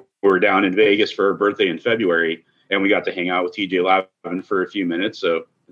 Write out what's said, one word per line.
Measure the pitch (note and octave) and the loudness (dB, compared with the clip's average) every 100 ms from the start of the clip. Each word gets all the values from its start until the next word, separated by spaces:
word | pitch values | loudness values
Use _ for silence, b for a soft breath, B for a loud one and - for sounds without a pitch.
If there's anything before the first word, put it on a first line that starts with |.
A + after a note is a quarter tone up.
| - _ | -14 _
we're | G2 F#2 | 2 4
down | G2+ F#2+ | 4 2
in | G2 | 2
Vegas | F#2 G#2+ G#2 G2+ | 2 4 4 0
for | - G2+ | 0 0
her | |
birthday | E2 G2+ G2+ G2 | 2 0 0 -2
in | E2 | -2
February, | A#2+ A2+ G2 E2+ E2 E2 _ _ - | -2 0 0 0 0 -4 _ _ -6
and | G2 | -2
we | G2 | 0
got | G2 F#2 | 0 -2
to | |
hang | F2+ F2+ | -6 -4
out | F2+ | -2
with | F2+ G#2+ | -4 -6
T | F#2+ | -4
J | F2+ | 0
Lavin | F#2 F#2+ - _ F2+ F2+ | 2 0 0 _ -10 -8
for | - G2 | -4 -2
a | F2+ | -2
few | G2+ F2 | -4 -4
minutes. | E2+ G#2 - | -2 -4 -4
So | F#2 E2 - _ _ | -2 -2 -6 _ _